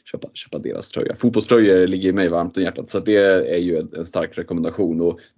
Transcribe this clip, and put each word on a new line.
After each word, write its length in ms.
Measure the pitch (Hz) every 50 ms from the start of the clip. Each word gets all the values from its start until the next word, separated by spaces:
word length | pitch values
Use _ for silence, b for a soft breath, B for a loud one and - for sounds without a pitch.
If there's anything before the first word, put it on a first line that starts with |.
| B
köpa, 240 | - - - - - -
köpa 240 | - - - - -
deras 320 | - 58 - - - -
tröja. 240 | - - - - -
Fotbollströjor 720 | - - 120 110 107 107 - 123 117 110 101 95 92 92
ligger 260 | 92 95 92 95 92
mig 160 | 92 101 95 85
varmt 280 | 85 85 85 87 -
om 60 | 95
hjärtat, 280 | 92 87 - - 78 -
så 80 | - 98
att 80 | -
det 100 | 107 107 101 98 98 95 92 64 64 87
är 40 | 87
ju 180 | 90 90 82
en, 120 | 80 80 - 73
en 100 | 80 85
stark 320 | 87 - 90 80 78 - -
rekommendation. 640 | 82 - 90 85 82 82 85 - 98 85 82 82
Och 200 | 85 87 85 B B B B